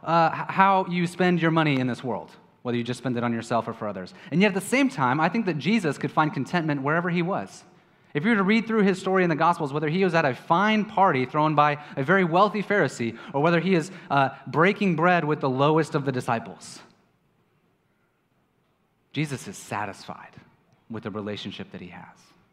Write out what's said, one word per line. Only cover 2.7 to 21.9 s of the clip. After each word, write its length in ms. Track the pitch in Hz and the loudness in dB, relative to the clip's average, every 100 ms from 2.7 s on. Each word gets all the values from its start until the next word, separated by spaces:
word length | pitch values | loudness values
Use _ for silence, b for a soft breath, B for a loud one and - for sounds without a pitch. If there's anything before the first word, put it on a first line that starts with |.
| 120 | -4
you 80 | |
just 140 | 117 123 | -4 -6
spend 180 | 135 120 | -4 -2
it 80 | |
on 80 | 117 | -2
yourself 340 | 117 117 120 113 | -4 -2 -2 -2
or 60 | |
for 160 | 110 107 | -6 -8
others. 240 | 95 92 - B | -8 -12 -16 B
And 120 | 185 | 2
yet 60 | 208 | 2
at 60 | |
the 60 | 190 | 0
same 300 | 190 247 277 | -2 0 0
time, 280 | - 131 139 | 0 0 2
I 120 | 160 | 0
think 160 | 170 190 | 0 -2
that 100 | 151 | -2
Jesus 400 | 131 226 170 135 | 0 0 0 -4
could 160 | 147 | -4
find 200 | - 151 | 0 0
contentment 500 | 143 127 180 156 143 | -2 -4 -2 -2 -2
wherever 260 | 135 160 175 | 0 0 0
he 140 | 175 | -2
was. 420 | 170 185 98 - - _ b b b | -2 -4 -6 -14 -20 _ b b b
If 100 | 147 | -4
you 80 | 175 | 0
were 60 | 226 | 2
to 60 | |
read 220 | 196 220 226 | 4 2 2
through 160 | 220 | 2
his 180 | 202 185 | 2 2
story 240 | - 190 | 0 2
in 60 | 180 | 2
the 40 | |
Gospels, 380 | 151 160 - 151 | 2 2 0 -2
whether 160 | 143 156 | -2 -2
he 160 | 170 | 0
was 100 | 190 | 2
at 120 | 165 151 | 2 2
a 80 | |
fine 500 | 120 - 170 208 214 | -2 0 2 4 2
party 400 | 196 - 190 139 | 0 2 4 4
thrown 300 | 127 156 151 | 0 0 2
by 240 | 151 151 143 B - | 4 2 2 B -8
a 60 | |
very 180 | 139 196 | 0 2
wealthy 400 | 180 170 202 208 | 4 4 4 2
Pharisee, 560 | 185 202 147 - 117 113 B | -2 0 0 0 -6 -6 B
or 100 | 139 | 0
whether 180 | 156 170 | 2 2
he 140 | 170 | 2
is, 160 | 180 147 B B | 0 0 B B
uh, 180 | 139 135 B - | 2 2 B -6
breaking 480 | 139 175 208 202 | 2 2 4 0
bread 300 | 156 175 175 | 2 2 2
with 160 | 151 151 | 2 -2
the 100 | 151 | -2
lowest 440 | 127 143 156 160 | 2 2 4 0
of 100 | 156 | -2
the 80 | 135 | -2
disciples, 680 | 127 120 117 - 87 - - - _ _ _ _ _ _ _ _ _ _ _ _ _ _ _ _ _ _ _ _ _ _ | -4 -2 -4 -4 -16 -18 -20 -20 _ _ _ _ _ _ _ _ _ _ _ _ _ _ _ _ _ _ _ _ _ _
Jesus 340 | - 151 131 - | -6 -6 -6 -10
is 100 | 95 | -16
satisfied 760 | - 107 104 92 - - - - - _ _ _ _ | -10 -8 -8 -10 -16 -16 -18 -20 -20 _ _ _ _
with 140 | 113 | -10
the 60 | 107 | -8
relationship 600 | 101 101 101 104 90 98 | -8 -8 -8 -10 -12 -14
that 100 | 95 | -16
he 60 | |
has. 300 | 90 | -16